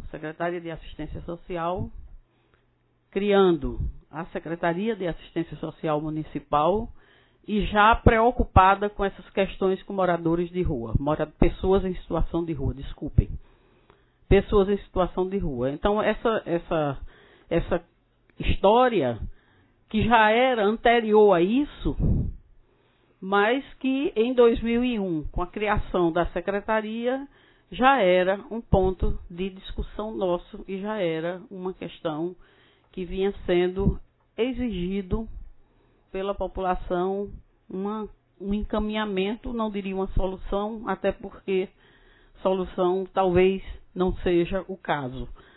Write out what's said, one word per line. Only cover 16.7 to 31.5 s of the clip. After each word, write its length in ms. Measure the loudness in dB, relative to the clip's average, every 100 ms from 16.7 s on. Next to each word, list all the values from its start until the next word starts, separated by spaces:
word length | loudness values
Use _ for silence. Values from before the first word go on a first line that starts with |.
| -2 -2 -4 -10 -18 -20 _ -6
essa 360 | -4 -2 -4 -4 _ _ _ _ -4
história 840 | 0 2 4 6 4 2 0 -2 -8 -14 _ _ _ _ _
que 140 | -2
já 280 | 4 6 6
era 340 | 4 2 2
anterior 720 | 0 2 4 4 6 6 8
a 60 | 8
isso, 560 | 4 2 0 -4 -4 0 2 2 -2 -8 _ _ _ _ _ _ _ _
mas 440 | -2 0 2 0 -4
que 380 | -6 -2 -2 -2 0
em 180 | 2
dois 260 | 6 6 4
mil 240 | 0 0
e 140 | 0 -2
um, 240 | -2 -4 -4
com 100 | -4
a 60 | -6
criação 640 | -4 -2 -2 -2 0 2
da 160 | 2 -2
secretaria, 1000 | -4 -4 -4 -2 -2 -2 -4 -4 -4 -6 _ _ _ _
já 300 | 0 4 4
era 400 | 4 4 4 -2 -4
um 100 | -10
ponto 560 | 0 2 2 0 -2 -2 -6
de 200 | -8 -8
discussão 640 | -8 -12 -10 -10 -10 -8 -4
nosso 480 | -2 -2 -4 -16 -10
e 140 | -8
já 160 | -6 -4
era 440 | -2 -2 -4 -8
uma 240 | -12